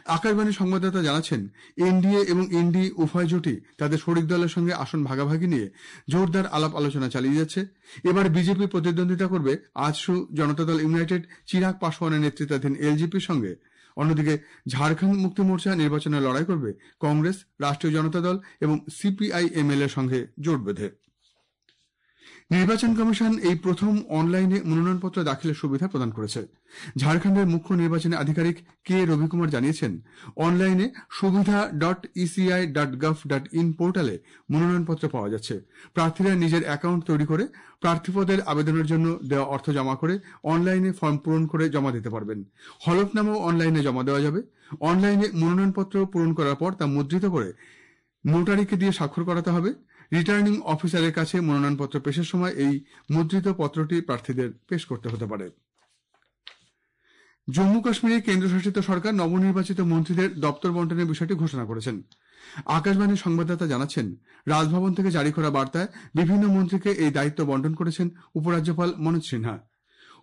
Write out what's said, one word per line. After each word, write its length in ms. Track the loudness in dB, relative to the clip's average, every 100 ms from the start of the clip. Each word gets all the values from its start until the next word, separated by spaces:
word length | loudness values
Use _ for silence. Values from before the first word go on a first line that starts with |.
| -4
আকাশবাণীর 540 | -2 2 2 0 0
সংবাদদাতা 420 | 0 2 0 0
জানাচ্ছেন, 400 | 0 0 -2 -4 -4 -12 -18 0
এনডিএ 440 | 4 4 4 4
এবং 220 | 4 2 2
ND 340 | 2 4 4 0 0
উভয় 300 | 0 0 0
জোটই 300 | 0 0 -4 -8 -6
তাদের 220 | -2 -2
শরিক 260 | 0 0 0
দলের 260 | 0 0 0
সঙ্গে 180 | -2
আসন 260 | -2 -4 -4
ভাগাভাগি 440 | -2 -2 -2 0 0
নিয়ে 200 | 0 -2 -10 -20 -18 -2
জোরদার 360 | 0 2 2 0
আলাপ 260 | 0 -2 0
আলোচনা 320 | -2 -2 -4
চালিয়ে 300 | -2 0 0
যাচ্ছে। 220 | 0 -4 -8 _ -20 -4
এবার 220 | 0 2 4
বিজেপি 360 | 4 2 2 0
প্রতিদ্বন্দ্বিতা 600 | 0 0 0 0 0 0
করবে 260 | 0 0 -2 -6 -4
আজসু, 380 | -4 -2 -2 -2 -2 -2
জনতা 280 | -2 0
দল 140 | 0 0
ইউনাইটেড, 420 | 2 0 0 -2 -4 -18 -2
চিরাগ 280 | 0 0 0
পাসওয়ানের 440 | -4 -2 -2 2 0
নেতৃত্বাধীন 480 | -2 -4 -2 -2 0
এলজেপির 520 | 0 2 0 -2 -2
সঙ্গে। 220 | -2 -2 -6 _ _ _ -2
অন্যদিকে 360 | 0 2 2 0 -4 -16 -8
ঝাড়খণ্ড 480 | -2 0 2 2 2
মুক্তি 240 | 0 2
মোর্চা 300 | 2 2 0 2
নির্বাচনে 420 | 2 0 0 0
লড়াই 240 | 2 0 0
করবে 240 | -2 -2 -8 -16 _
কংগ্রেস, 380 | 0 2 2 -2 -10 _
রাষ্ট্রীয় 320 | -4 0 0
জনতা 260 | 2 0 0
দল 140 | 0 -2 -6 -4
এবং 140 | 0 0 -4
সিপিআইএমএল 920 | -4 -2 -2 -2 0 0 2 2 2
এর 100 | 0 0
সঙ্গে 240 | 0 -2 -4 -6
জোট 200 | -2 -2
বেঁধে। 280 | -2 -4 -6 -10 _ _ _ _ _ _ _ _ _ _ _ _ -20 -20 _
নির্বাচন 400 | 2 2 2 2 2
কমিশন 360 | 2 2 2 2
এই 160 | 2 2
প্রথম 380 | 0 0 2 0 0
অনলাইনে 480 | 0 2 4 2 2 2
মনোনয়নপত্র 520 | 2 2 0 -2 -2
দাখিলের 360 | -2 -2 -4 -2
সুবিধা 240 | -2 -2 -2
প্রদান 240 | -2 -2
করেছে। 300 | -4 -8 -8 -10 _ _ -20 -10 -2
ঝাড়খণ্ডের 500 | 0 2 2 2 2
মুখ্য 240 | 0 0
নির্বাচনী 420 | 0 0 0 -2 -2
আধিকারিক 420 | -2 0 0 -2 -10 _
কে 140 | -2 0 2
রবিকুমার 440 | 2 0 0 0
জানিয়েছেন, 420 | 0 0 0 -4 -4 -12 -20 -18 -2
অনলাইনে 520 | 2 4 4 2 2 -4 -16
সুবিধা 480 | -2 2 4 4 2 0
ডট 280 | 0 -2 -2 -6 -4
ইসিআই 460 | -4 0 2 2 0
ডট 240 | -2 -2 -2
গভ 160 | -2 -2 -2
ডট 180 | -4 -2
ইন 140 | 0 0
পোর্টালে 420 | 0 0 0 -2 -4 -12 -20 _
মনোনয়নপত্র 540 | 0 2 2 0 -2 -4
পাওয়া 200 | -4 -4
যাচ্ছে। 260 | -4 -6 -10 -10 -20 -10
প্রার্থীরা 380 | -2 -2 0 0 2
নিজের 280 | 2 2
অ্যাকাউন্ট 380 | 0 -4 -2 -2 0
তৈরি 200 | 0 2
করে 180 | 0 -2 -6 -20 _
প্রার্থীপদের 600 | -2 -2 -2 -2 0 0
আবেদনের 440 | 0 -2 0 0 2
জন্য 220 | 2 2 -2 -2
দেওয়া 160 | -2 -2
অর্থ 200 | -4 -2
জমা 260 | -2 -2 -2
করে 200 | -2 -4 -8 -10
অনলাইনে 480 | -2 0 2 2 0
ফর্ম 260 | 0 -2 -2
পূরণ 260 | 0 0 0
করে 200 | 0 0
জমা 220 | 0 -2
দিতে 180 | -4 -6
পারবেন। 300 | -8 -8 -8 -10 _ -20 -6
হলফনামাও 560 | 0 2 2 0 0 0
অনলাইনে 440 | 0 2 2 2
জমা 220 | 2 0
দেওয়া 180 | 0 0
যাবে। 180 | 0 -2 -6 _ _ -4
অনলাইনে 480 | 0 4 4 4 2
মনোনয়নপত্র 640 | 2 2 2 2 0 -2 -2 0
পূরণ 260 | 0 0
করার 220 | 0 0 0
পর 160 | -2
তা 140 | -2 -2
মুদ্রিত 400 | 0 0 0 0
করে 240 | 0 -4 -8 -20 -20 -20 _ _ _
নোটারিকে 520 | 2 2 4 2 2 2
দিয়ে 180 | 0 0
স্বাক্ষর 260 | -2 -2 -2
করাতে 260 | -2 0
হবে। 200 | 0 0 -4 _ _ -4
রিটার্নিং 420 | 0 2 2 2 0
অফিসারের 520 | -2 -2 0 0 0
কাছে 220 | 0 -2 0
মনোনয়নপত্র 540 | 2 2 2 0 -2 -4
পেশের 280 | -4 -4 -2
সময় 220 | -2 -2
এই 200 | 0 0 0 -4 -20 -2
মুদ্রিত 360 | 0 2 0 0 -2
পত্রটি 380 | -2 -2 -2 -2
প্রার্থীদের 480 | -2 -6 -4 -4 -4 -6 _
পেশ 140 | -8 -6
করতে 220 | -8 -6
হতে 160 | -6 -6
পারে। 200 | -8 -10 -14 _ _ _ _ _ _ _ _ -20 -20 _ _ _ _ _ _ _ _ -4
জম্মু 320 | 0 4 4
কাশ্মীরে 360 | 2 0 2 2
কেন্দ্রশাসিত 560 | 2 0 2 0 0 -2
সরকার 320 | -2 -2 0 0
নবনির্বাচিত 640 | 0 2 2 2 -2 0
মন্ত্রীদের 480 | 2 2 0 0 0 0
দপ্তর 320 | -4 -2 -2
বন্টনের 380 | -2 -2 -2 -2
বিষয়টি 220 | -2 -2
ঘোষণা 320 | 0 -2 -2 -6
করেছেন। 300 | -6 -6 -8 -12 _ _ _ -18 -14 -4
আকাশবাণীর 580 | -2 0 2 2 2
সংবাদদাতা 420 | 0 -2 -2 -2 -2
জানাচ্ছেন, 380 | -2 -2 -4 -6 -8 _ -12 -2
রাজভবন 440 | 0 2 0 0
থেকে 160 | 0 0
জারি 200 | 2 0
করা 180 | 0 0
বার্তায় 400 | 0 -2 -4 -6 -10 -6 0
বিভিন্ন 280 | 2 4 4
মন্ত্রীকে 440 | 4 2 0 0
এই 200 | 2 2
দায়িত্ব 280 | 2 -2 -2 -2
বন্টন 280 | 0 -2
করেছেন 340 | -2 -4 0 -2 -4 -8 -4
উপরাজ্যপাল 540 | 0 0 0 0 -2 -2
মনোজ 240 | -2 -2 -2
সিনহা। 260 | -6 -4 -8 -14 _ _ _ -20 -6